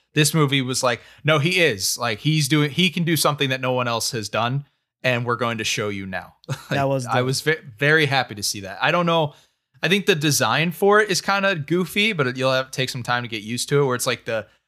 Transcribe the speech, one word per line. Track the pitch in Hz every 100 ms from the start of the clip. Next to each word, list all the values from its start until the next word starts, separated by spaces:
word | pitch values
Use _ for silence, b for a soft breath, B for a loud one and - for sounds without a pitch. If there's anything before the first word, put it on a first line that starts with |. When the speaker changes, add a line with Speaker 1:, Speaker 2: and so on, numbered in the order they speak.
| b
Speaker 1:
This | - 147
movie | 160 143 139
was | 127 127
like, | 127 117 B B
no, | 147 156
he | 151 180
is. | 160 101 92 -
Like, | 120 107
he's | 143 156 139
doing, | 151 147
he | 131 180
can | -
do | 170 156
something | 160 147 139
that | 131
no | 127
one | 127 123
else | 117 -
has | 123 104
done, | 110 117 135 143 b b _
and | 127 123
we're | 120 117
going | 117 113
to |
show | 107 - 104
you | 101 98
now. | 90 87 _
<laughs> | -
Like, | 147 -
Speaker 2:
That | 139 139
was | 135 120
Speaker 1:
I | 117
Speaker 2:
dope. | 127
Speaker 1:
was | 139
ve-, | - 123 - -
very | 143 156 143
happy | 135 123
to | 104
see | 95 107
that. | 98 95
I | 131
don't | 175 170
know. | 165 147 B B B _ _
I | 160
think | 196 196
the |
design | 180 151 139 117 123 170
for | 160 196 208
it | 208
is | 180
kinda | - 196 196 180
goofy, | 143 170 180 208 214
but | 190 127 127
you'll | 131
have | 131 131
to | -
take | 131
some | 127
time | 117 120
to | 120
get | 113
used | 104 117 -
to | 147
it, | 139
where |
it's | 123 131
like | 120
the, | - 113 101 b